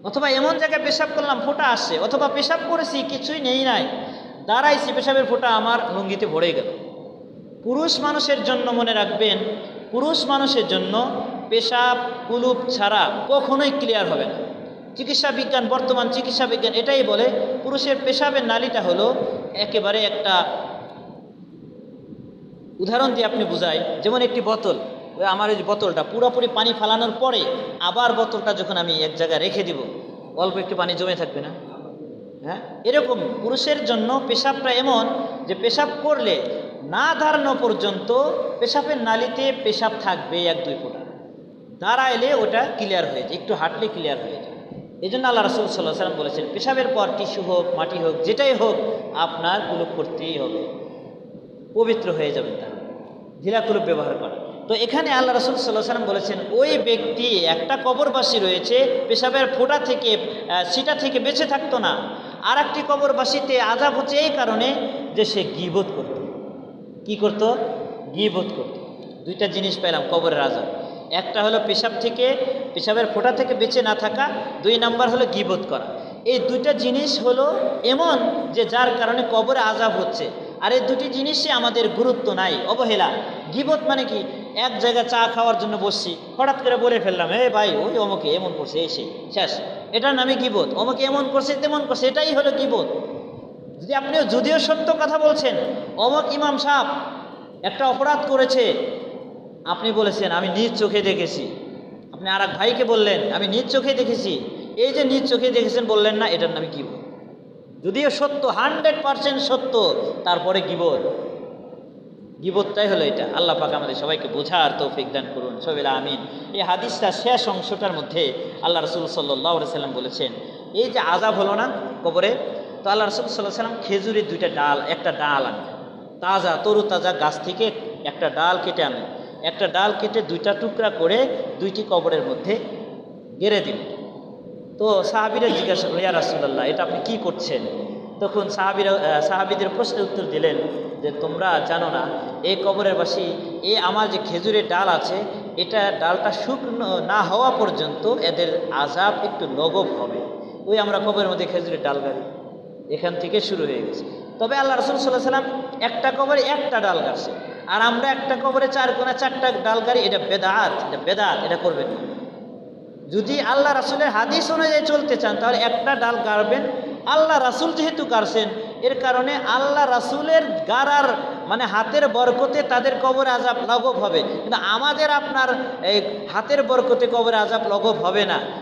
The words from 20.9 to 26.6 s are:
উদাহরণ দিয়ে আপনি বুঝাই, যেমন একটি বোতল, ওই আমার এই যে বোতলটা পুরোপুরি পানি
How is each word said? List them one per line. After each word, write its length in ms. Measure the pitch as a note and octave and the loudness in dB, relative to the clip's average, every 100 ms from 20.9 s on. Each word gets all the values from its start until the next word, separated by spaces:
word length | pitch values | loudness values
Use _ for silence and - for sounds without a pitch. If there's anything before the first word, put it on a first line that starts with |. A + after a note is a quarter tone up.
| - - - - - - - - - - - - - - - - - - - | -16 -18 -18 -20 -20 -20 -20 -20 -20 -20 -20 -20 -18 -18 -20 -20 -20 -20 -6
উদাহরণ 340 | F#3+ A#3+ C4 | -2 2 2
দিয়ে 120 | A#3+ A3 | 2 0
আপনি 180 | A#3 | 0
বুঝাই, 400 | G3+ E3 E3+ D#3 - - | -2 0 0 0 -2 0
যেমন 200 | G#3 B3 | 2 2
একটি 200 | B3 B3 | 2 2
বোতল, 380 | G3+ A3 G#3 B2+ - - - - | 0 0 2 0 -2 -10 -14 -2
ওই 80 | F#3+ | 0
আমার 240 | F#3+ G#3+ | 2 2
এই 60 | G#3 | 0
যে 80 | |
বোতলটা 400 | F3 G#3 F#3 D#3+ | 0 0 2 0
পুরোপুরি 440 | D3+ G#3+ B3 B3 A#3+ | -2 2 2 4 0
পানি 200 | A3 | 2